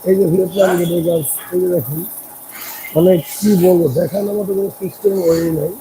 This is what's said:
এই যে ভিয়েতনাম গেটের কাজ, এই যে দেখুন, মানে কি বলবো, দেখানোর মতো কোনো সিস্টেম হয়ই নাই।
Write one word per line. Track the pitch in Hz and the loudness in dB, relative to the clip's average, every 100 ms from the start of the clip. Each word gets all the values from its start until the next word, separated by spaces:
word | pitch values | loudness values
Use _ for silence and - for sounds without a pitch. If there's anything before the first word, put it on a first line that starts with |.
এই | 180 190 | 2 2
যে | 185 | 4
ভিয়েতনাম | 180 185 196 190 175 | 2 0 2 2 2
গেটের | 170 170 165 | 0 0 0
কাজ, | 170 147 - - | 0 -2 -8 -4
এই | 180 | -2
যে | 180 | 0
দেখুন, | 175 120 156 202 - - - - - - - - 156 | -2 -2 -8 -10 -14 -18 -20 -20 -16 -16 -14 -4 2
মানে | 180 180 | 4 4
কি | - - 208 196 180 | 0 -2 2 4 4
বলবো, | 175 156 | 4 2
দেখানোর | 131 165 190 202 | 0 -2 -2 -4
মতো | 208 196 | -4 -4
কোনো | 196 196 | -2 -4
সিস্টেম | - 190 - 202 190 | -6 -10 -2 -2 2
হয়ই | 170 165 165 | 2 2 0
নাই। | 160 156 208 | -2 -4 -6